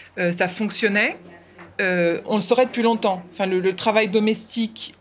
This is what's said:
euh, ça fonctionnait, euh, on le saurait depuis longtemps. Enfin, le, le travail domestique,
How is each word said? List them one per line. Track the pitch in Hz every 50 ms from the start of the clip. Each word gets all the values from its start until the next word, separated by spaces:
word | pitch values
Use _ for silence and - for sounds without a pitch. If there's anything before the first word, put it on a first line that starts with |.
| - - -
euh, | 196 180 175
ça | 175 175 185
fonctionnait, | 180 - - 220 208 - - 233 202 202 208 233 311 - - - - - - - - - - - - - -
euh, | 202 185 180 175 170 170 170 - -
on | - 220
le | 208
saurait | - - 240 254 254
depuis | 254 - 240
longtemps. | 226 233 226 220 226 202 185 180 - -
Enfin, | - - 196
le, | 190 185 185
le | 180 190 185
travail | - - 226 208 220 220 190
domestique, | 190 220 214 220 220 - - - - 233 226 220 - - - - - -